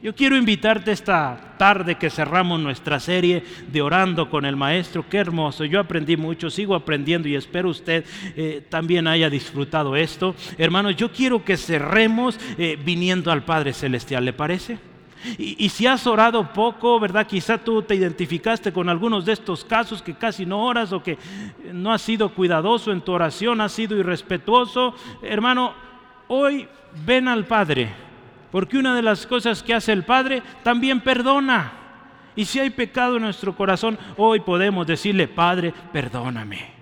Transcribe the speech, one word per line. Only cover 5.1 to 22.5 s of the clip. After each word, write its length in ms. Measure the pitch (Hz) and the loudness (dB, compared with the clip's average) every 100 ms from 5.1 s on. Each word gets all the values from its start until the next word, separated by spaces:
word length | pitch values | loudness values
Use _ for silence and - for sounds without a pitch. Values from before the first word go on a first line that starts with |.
Qué 80 | 202 | -2
hermoso, 480 | 185 170 151 135 151 | 0 0 -2 -2 0
yo 140 | 185 | 0
aprendí 360 | 190 170 151 165 | 0 -2 0 0
mucho, 360 | 160 165 165 | 0 -4 -6
sigo 240 | - 202 185 | -4 0 0
aprendiendo 520 | - 151 143 170 151 | 0 -2 0 0 0
y 60 | |
espero 360 | 143 131 175 185 | -4 -2 -2 -2
usted, 360 | 160 - 165 160 202 196 160 | -4 -2 -2 -2 -12 -12 -6
eh, 280 | 156 151 139 | -6 -6 -6
también 380 | 165 165 175 160 | -6 0 2 4
haya 240 | 165 160 | 4 2
disfrutado 640 | 143 - 139 143 160 143 139 | 0 -4 -6 -2 0 0 0
esto. 400 | 160 - 185 180 - - | 0 0 -4 -4 -12 -2
Hermanos, 360 | 165 180 202 175 | 0 2 0 0
yo 160 | 226 | -2
quiero 320 | - 262 240 | 0 0 0
que 140 | - 180 | 0 -2
cerremos, 840 | - 160 143 202 220 220 247 233 - 214 | 0 -2 2 4 4 4 0 -4 -10 -4
eh, 180 | 165 147 | -4 -2
viniendo 480 | 147 175 180 185 165 | -2 0 2 2 2
al 140 | 156 135 | 0 2
Padre 280 | 165 139 | 0 0
Celestial, 520 | 131 139 123 - 135 123 | -2 -2 -2 -2 -2 -2
¿le 80 | |
parece? 440 | 123 151 180 - 233 - - - - 247 226 | -2 -2 -2 -4 -12 -12 -20 -20 -16 -12 -8
Y, 260 | 208 - 208 | -8 -2 -2
y 40 | |
si 180 | - 233 | 2 2
has 180 | 262 247 | 2 2
orado 480 | 214 226 233 165 | 4 4 4 -2
poco, 460 | 190 226 226 240 233 | 0 0 0 2 4
¿verdad? 260 | 214 190 214 | 4 0 0
Quizá 320 | 196 - 226 | -2 0 -2
tú 240 | 196 226 | 2 0
te 140 | 214 202 | 2 2
identificaste 760 | 185 160 175 165 226 226 214 | 2 0 -4 -2 -2 -2 -2
con 180 | 180 175 | -2 0
algunos 360 | 170 226 220 175 | 0 0 0 0
de 80 | |
estos 320 | 214 - 175 - | -2 -2 -8 0
casos 380 | 226 233 202 | 0 0 -6
que 100 | - | -12
casi 320 | 160 233 202 180 | -6 -6 -4 -6
no 180 | 196 | -2
oras 300 | 240 240 214 | 0 0 -2
o 80 | 185 | -4
que 160 | - 151 170 196 208 - - | -6 -8 -10 -14 -14 -16 -14
no 180 | 175 190 | -6 0
has 120 | 226 | 0
sido 260 | - 220 208 | 0 0 0
cuidadoso 640 | - 185 | 2 2